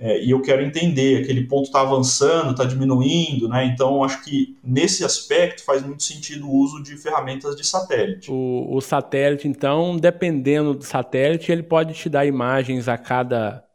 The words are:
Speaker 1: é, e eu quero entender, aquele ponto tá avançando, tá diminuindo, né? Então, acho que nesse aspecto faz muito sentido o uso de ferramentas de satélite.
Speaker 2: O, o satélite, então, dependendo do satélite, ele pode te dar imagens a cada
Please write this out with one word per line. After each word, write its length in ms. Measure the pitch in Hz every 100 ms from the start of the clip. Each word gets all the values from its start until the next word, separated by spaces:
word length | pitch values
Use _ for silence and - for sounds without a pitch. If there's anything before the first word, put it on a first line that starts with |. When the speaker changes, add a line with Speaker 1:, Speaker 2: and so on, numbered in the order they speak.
Speaker 1:
é, 220 | 110 104
e 80 | 127
eu 100 | 131
quero 200 | 135 135
entender, 600 | 143 165 170 135 135 123
aquele 220 | - 123 123
ponto 240 | 139 135
tá 80 | 135
avançando, 760 | 135 131 127 - 143 165 131
tá 100 | 127
diminuindo, 840 | 127 131 135 127 135 170 156 127 113
né? 160 | 127
Então, 400 | 127 123 131 139
acho 180 | 135 -
que 340 | 147 139 131 -
nesse 420 | 123 131 190 -
aspecto 600 | 151 - - 156 175 -
faz 180 | - 139
muito 200 | 139 147
sentido 440 | - 151 - 147 143
o 60 |
uso 300 | 135 139 151
de 140 | 139 143
ferramentas 600 | 151 151 131 135 143 143
de 100 | -
satélite. 640 | 185 185 123 98 92 -
Speaker 2:
O, 460 | 131 127 123 - 131
o 40 |
satélite, 680 | - 147 - 139 143 143 147
então, 480 | 135 139 151 175 170
dependendo 800 | 170 170 180 147 131 147 147
do 100 | 135
satélite, 680 | - 135 - 131 143 165 165
ele 120 | 170
pode 320 | 165 160 160
te 140 | 160 170
dar 180 | 143 143
imagens 600 | 135 123 135 127 127 120
a 120 | 117
cada 680 | - 127 123 120 107 131 _